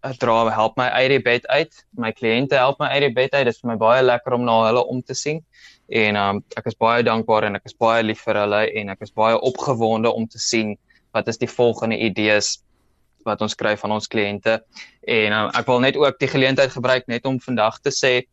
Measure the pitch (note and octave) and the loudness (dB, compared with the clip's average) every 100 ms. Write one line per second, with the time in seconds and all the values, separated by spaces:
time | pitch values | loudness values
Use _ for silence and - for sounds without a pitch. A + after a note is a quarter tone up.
0 | C3+ B2+ B2 A2+ A2+ A2 A2 - B2 - | -10 -4 0 2 2 2 0 0 0 2
1 | C3 C3+ A#2+ A#2+ - C#3 D#3+ _ _ - | 4 2 2 0 2 -2 -2 _ _ -8
2 | A2+ A2 A#2 A2+ C3+ C#3 B2+ C#3 D3 C#3 | -8 -4 0 0 2 2 2 0 -2 0
3 | C#3+ A#2+ B2+ C#3 C3+ A2 A#2+ A2+ A2+ B2 | 0 0 0 2 0 -2 -6 0 2 4
4 | B2+ A#2+ - B2 A#2+ A2+ A2+ A#2+ B2 B2+ | 4 2 0 -2 2 2 2 2 0 -4
5 | - C3 - D#3 D#3+ _ - _ _ - | -8 -8 -6 -8 -10 _ -20 _ _ 0
6 | G#2+ G#2 G2 G2+ - - A#2 G#2+ A2+ A#2 | 0 0 0 -2 -6 -10 -10 -2 0 2
7 | A#2+ A2+ A2 A2 G#2+ G2+ - - A2+ A2+ | 2 0 0 0 0 -6 -12 -2 2 2
8 | A2 A2 - G#2 G#2 G#2 G#2+ G#2+ G2+ F#2+ | 0 -4 -4 -2 0 0 0 -4 -8 -10
9 | G#2+ - A2 A2+ C3 B2+ - A#2+ A2+ A2+ | -12 0 2 2 0 -4 -4 0 0 2
10 | A2+ A2+ A2+ A#2 - A#2+ G#2+ G#2 _ _ | 0 -2 -6 -6 -4 -2 -2 -6 _ _
11 | _ A#2 A2+ A2+ A#2+ - A#2+ A2+ A2+ A2 | _ -6 -4 -4 -6 0 0 0 -4 -2
12 | A2 F#2 G#2+ G#2 G#2 - _ _ _ _ | -2 0 2 2 0 -8 _ _ _ _
13 | _ _ - G#2 G#2+ - A2 G#2 G2+ G#2+ | _ _ -6 -4 -4 -2 -2 -2 -2 -4
14 | G#2+ A2 G2+ G2+ A2 A2 _ - - _ | -4 -4 -4 -2 -2 -2 _ -20 -20 _
15 | - A#2 G#2+ G#2+ G#2+ - A#2 B2 C3 C#3 | -2 0 2 0 0 -2 0 2 2 2
16 | D3 - C3 C3+ C3 C3+ C3+ C3+ B2 B2+ | 0 0 -2 0 0 2 0 0 0 0
17 | - A#2+ C3+ C3 - B2 A2 - - C3+ | 0 -6 -4 -6 -4 0 0 0 -6 0
18 | C3+ B2 A#2+ | 0 0 -2